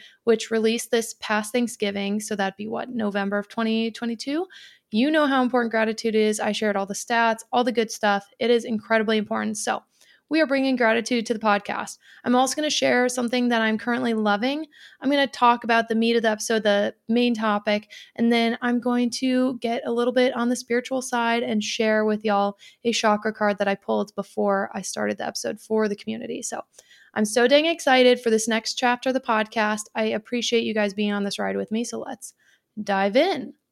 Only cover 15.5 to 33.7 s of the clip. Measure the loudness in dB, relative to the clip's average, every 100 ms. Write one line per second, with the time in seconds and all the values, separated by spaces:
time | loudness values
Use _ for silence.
15.5 | 4 2 2 2 0 2 2 2 0 0
16.5 | 0 2 2 0 -4 -2 0 2 0 0
17.5 | 0 0 -2 -4 -20 -12 -2 2 4 2
18.5 | 0 -2 0 0 0 0 -2 0 2 0
19.5 | -2 -4 -4 -2 -2 0 2 2 2 -2
20.5 | -2 -2 -2 -2 -4 -4 -2 0 0 0
21.5 | -2 -2 -2 0 2 2 0 0 2 0
22.5 | -2 -14 _ -4 0 2 2 0 -2 0
23.5 | 0 -2 -2 -2 -2 -2 -6 -8 -2 0
24.5 | 0 -2 -6 -8 -4 -4 -4 -6 -6 -6
25.5 | -8 -2 0 0 -2 -8 -8 -8 -8 -8
26.5 | -10 -12 _ -20 -20 _ -2 0 2 6
27.5 | 6 4 0 2 6 6 4 2 0 2
28.5 | -2 -4 -2 0 0 0 -2 0 0 0
29.5 | -2 -2 -2 -6 -4 -2 -2 -4 -4 0
30.5 | 0 0 0 -2 0 -2 0 -2 -4 -4
31.5 | -4 -2 -4 -4 -8 -10 -12 -16 -20 _
32.5 | _ _ -10 -4 0 2 4 2 0 -6
33.5 | -14 _